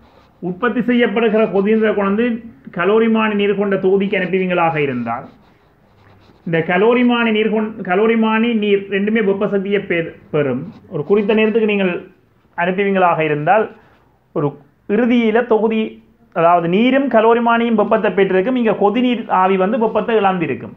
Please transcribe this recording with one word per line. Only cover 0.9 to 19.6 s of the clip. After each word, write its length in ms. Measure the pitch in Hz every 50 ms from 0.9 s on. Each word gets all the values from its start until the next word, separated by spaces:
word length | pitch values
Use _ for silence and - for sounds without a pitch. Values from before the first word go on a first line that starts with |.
| 247 240 240 233 196 233 226 226 196 220 220 190
கொதிநீரை 420 | 170 196 196 208 220 220 214 208 196
கொண்டு 80 | 202 196
வந்து 220 | 196 202 214 240 247 226 233 - - - - - -
கலோரிமானி 640 | - 180 175 190 214 226 226 226 220 220 220 214 208
நீர் 200 | 202 202 202 202
கொண்ட 200 | 190 208 202 196
தொகுதிக்கு 420 | 190 190 190 196 196 202 190 202 185
அனுப்புவீங்களாக 580 | 180 170 180 190 185 180 180 175 170 165 156
இருந்தால், 500 | 156 147 139 127 123 117 120 117 127 160 - - _ _ _ _ _ _ _ _ _ _ _ _ _ _ - - - _ _ _ _ -
இந்த 140 | 180 165 165
கலோரிமானி 720 | 160 165 180 185 208 226 240 247 247 240 240 233 233 226
நீர் 220 | 214 214 220 214 208
கொண்-, 200 | 220 214 214 - - 190
கலோரிமானி 680 | 185 180 196 220 226 233 226 220 220 220 220 226 240 233
நீர் 300 | 214 208 208 196 196 196 -
ரெண்டுமே 320 | - 190 202 214 220 233 214
வெப்ப 240 | 196 196 196 214 196
சக்தியை 320 | 202 202 185 202 202 196
பெ-, 340 | 196 - 180 170 165 160 - - - -
பெறும். 300 | - 151 143 135 123 131 160 196 - - - -
ஒரு 140 | 196 151 147
குறித்த 300 | - 202 214 208 214 220
நேரத்துக்கு 380 | 220 220 214 214 233 220 214
நீங்கள் 200 | 208 202 190 180 175 - - - - _ _ _ _ _ _ _ _ -
அனுப்புவீங்களாக 640 | 175 180 185 190 202 196 196 190 185 175 165 156
இருந்தால், 460 | 160 156 151 147 151 170 190 220 214 - - - - _ _ _ _ _ _ _ _ _ -
ஒரு 120 | 170 147 143 139 - - _ _ _ _ -
இறுதியில 560 | 202 208 247 226 247 240 233 220 208 233 247
தொகுதி, 360 | - 226 214 208 226 226 220 220 220 - - - _ _ _ _ _ -
அதாவது 320 | 185 165 170 175 175 170 170
நீரும் 380 | 180 202 233 254 262 269 277 269
கலோரிமானியும் 720 | 226 220 214 226 233 233 233 233 233 233 233 233 233 208
வெப்பத்தை 300 | 202 202 226 214 196 208
பெற்றிருக்கும். 440 | 175 196 196 190 185 185 185 233 247
இங்க 160 | 247 233 220
கொதிநீர் 520 | 196 196 202 202 208 254 247 254 247 214 - -
ஆவி 280 | - 185 185 190 196
வந்து 200 | 185